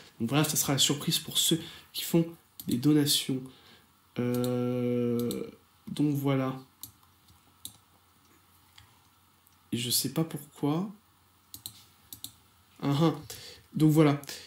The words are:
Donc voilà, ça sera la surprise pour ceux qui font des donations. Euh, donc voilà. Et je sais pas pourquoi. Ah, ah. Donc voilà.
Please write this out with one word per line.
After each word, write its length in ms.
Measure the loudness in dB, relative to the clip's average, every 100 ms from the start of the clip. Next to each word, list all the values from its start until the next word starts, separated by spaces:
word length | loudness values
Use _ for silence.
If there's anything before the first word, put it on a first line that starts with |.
| -16 -6
Donc 100 | 0
voilà, 140 | 2
ça 120 | 2 0
sera 180 | 0
la 60 | 2
surprise 380 | 2 2 0 -2
pour 220 | -2 -2
ceux 200 | 2 0 -2 -16 -14
qui 100 | -10
font 240 | 0 2 2 -4 _ -12 -4
des 100 | 0
donations. 640 | 4 4 4 0 0 -4 -6 -18 -20 -20 _ _ _ -4
Euh, 1080 | -2 0 0 0 -2 0 0 0 0 0 -2 -4 -8 -14 _ _ -10
donc 260 | -2 0
voilà. 420 | 0 0 0 0 -4 -12 -20 -20 -20 _ _ _ _ _ _ -20 -20 _ _ _ _ _ _ _ _ _ -20 -20 _ _ _ _ _ _ _ -8
Et 60 | -6
je 120 | -2
sais 200 | -2 -2
pas 140 | -2
pourquoi. 680 | -4 -6 -14 -4 -2 0 -4 -10 _ _ _ _ _ -18 -18 -18 -20 _ -20 -18 -18 -20 _ _ _ -6
Ah, 100 | -2 2
ah. 140 | 2 0 -8 -16 -18 -20 -8 2
Donc 140 | 4
voilà. 320 | 6 6 4 -4 -16